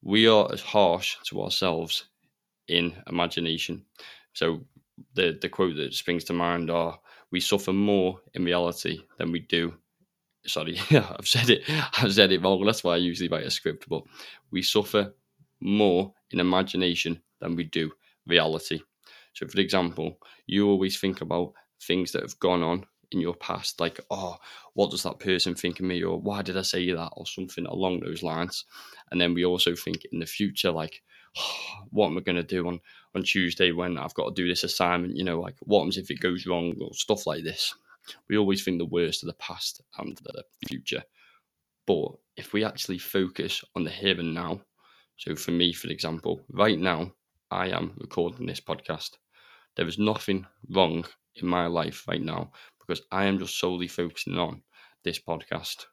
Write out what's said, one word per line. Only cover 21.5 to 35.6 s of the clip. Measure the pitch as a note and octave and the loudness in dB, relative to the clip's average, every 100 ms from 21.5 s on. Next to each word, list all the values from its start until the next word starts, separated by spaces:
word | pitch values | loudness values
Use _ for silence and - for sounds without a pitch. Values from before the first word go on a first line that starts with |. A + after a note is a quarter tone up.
| - _ _ | -6 _ _
things | - F2+ F2 | 0 0 2
that | - | -4
have | - - | -6 -2
gone | F#2 F2+ | 2 2
on | E2 F2 F#2+ _ _ | 2 -2 -4 _ _
in | - | -4
your | E2+ F2 | -2 -4
past, | - F#2 - - | -6 -6 -6 -2
like, | E2+ - - | -4 -4 -10
"Oh, | F#2+ F#2 E2+ - - - | -6 -6 -10 -16 -20 -10
what | - G2 | 0 0
does | - | 2
that | F2+ B1 | -4 -6
person | F#2+ F#2 F#2 F2 | 0 2 2 -2
think | F2 E2+ | -4 -2
of | F#2 | -2
me?" | F2 | -2
Or, | F2 F2 | -2 -2
"Why | G2+ G2+ | -4 -4
did | F#2+ F#2 | -4 -4
I | |
say | F#2 F#2+ F2+ | -2 0 0
that?" | F2 E2 - | -2 -4 -10
Or | E2 | -12
something | - F#2 - F2 | -10 -8 -6 -6
along | F2+ F#2 F2+ | -2 0 0
those | F2 D#2+ | -4 -6
lines. | E2+ D#2+ F2+ - - - - - - | -4 -2 -4 -6 -12 -18 -20 -20 -6
And | F2+ | 0
then | F2 | 2
we | F2 F2+ | 4 2
also | F2+ F2+ F2 | 2 2 0
think | - F2 - | -4 -8 -6
in | E2 | -8
the | E2 | -6
future, | - G#2 G2 F#2+ | -2 -2 0 0
like, | D#2+ D#2+ - _ - - - | 0 -4 -8 _ -20 -18 -8
"Oh, | - - - - G2 | -8 -8 -10 -14 -6
what | G2 G2 | 2 2
am | E2 | 2
I | |
gonna | F#2 F2 | 0 0
do | E2 F#2 F2 | 2 -2 -2
on, | F2 _ - _ G2 | -4 _ -20 _ -4
on | |
Tuesday | F#2 G2+ F2+ E2+ F#2 | 0 2 0 4 4
when | E2+ F2+ E2+ | 4 0 -2
I've | D2+ | -4
got | - - | -2 -2
to | - | 0
do | F2 | 0
this | F2 | 0
assignment? | F#2 - F2+ F2 F2 - | -2 2 2 2 0 -2
You | |
know, | F#2 E2+ | 0 -2
like, | F2+ - | -4 -8